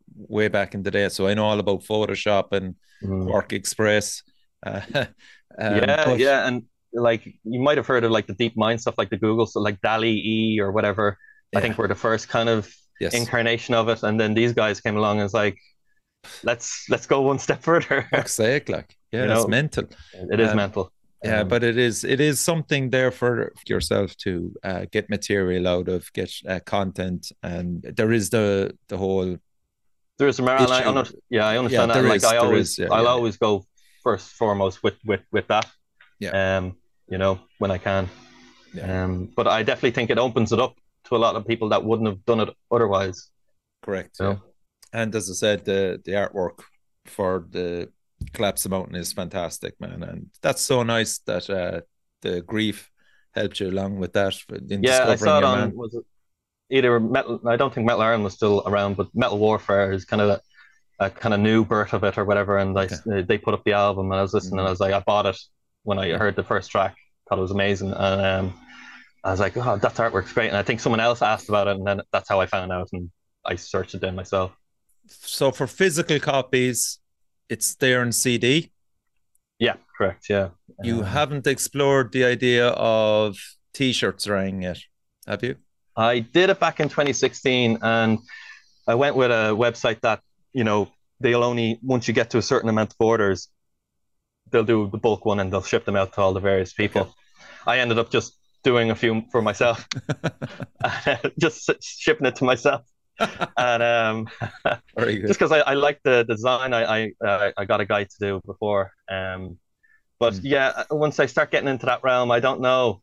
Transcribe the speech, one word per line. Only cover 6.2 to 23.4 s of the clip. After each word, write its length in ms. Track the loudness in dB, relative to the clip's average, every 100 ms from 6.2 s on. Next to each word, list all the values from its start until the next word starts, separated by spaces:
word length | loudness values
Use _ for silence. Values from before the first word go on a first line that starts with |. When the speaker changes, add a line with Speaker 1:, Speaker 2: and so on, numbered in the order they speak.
| 4 2 2
Speaker 2:
and, 160 | -4 -8 _ _
like, 340 | 0 2 0 -4 -16
you 160 | -6 0
might 160 | 2 2
have 100 | 2
heard 180 | 2 4
of, 60 |
like, 140 | 2 0
the 80 |
DeepMind 460 | -2 -2 0 0 0
stuff, 180 | -2 -2
like 120 | -2
the 80 | -2
Google, 280 | 0 2 0
so, 140 | 0
like, 220 | -2 -2
dali 760 | 0 0 2 0 0 0 0 0
or 120 | 0
whatever, 460 | 0 0 0 -2 -2 -10 _ _
I 40 | -2
Speaker 1:
Yeah. 40 |
Speaker 2:
think 160 | -2 -2
were 120 | -2
the 40 | -2
first 340 | -2 -2 -2
kind 180 | -2 2
of 240 | 0 -2 -12 _ -8
Speaker 1:
Yes. 120 | -4
Speaker 2:
incarnation 640 | -2 -2 0 0 0 0 2
of 140 | 2
it. 120 | 0
And 160 | 0 2
then 160 | 2
these 200 | 2 2
guys 260 | 2 0 0
came 160 | -2 0
along 220 | 2 0
and 60 |
was 100 | 0
like, 240 | 0 0 -2 _ _ _ _ _ _ -20 -8
"Let's, 480 | -4 -4 -6 -12 -4
let's 160 | -4 0
go 160 | 2
one 160 | 2 0
step 240 | -2 -4
further." 460 | 2 2 2 -2 0
<laughs> 40 |
Speaker 1:
Fuck's 200 | -2 -2
sake, 360 | 0 0 0 -2
like, 260 | -6 -8 _ _
yeah, 120 | -4
Speaker 2:
You 40 | 0
Speaker 1:
that's 140 | 2
Speaker 2:
know? 60 | 2
Speaker 1:
mental. 340 | 0 0 -2 -6 -10 -20 -14 -2
Speaker 2:
It 80 | 2
is 100 | 2
Speaker 1:
Um, 40 | 2
Speaker 2:
mental. 360 | -2 -4 -6 _ _ _
Speaker 1:
yeah, 180 | -2 -2
Speaker 2:
Um, 60 | 0
Speaker 1:
but 140 | 0
it 140 | 2 2
is, 260 | 2 0
it 180 | -2 2
is 180 | 2 0
something 500 | 0 -2 0 -2 0
there 220 | 2 0
for 400 | 0 0 0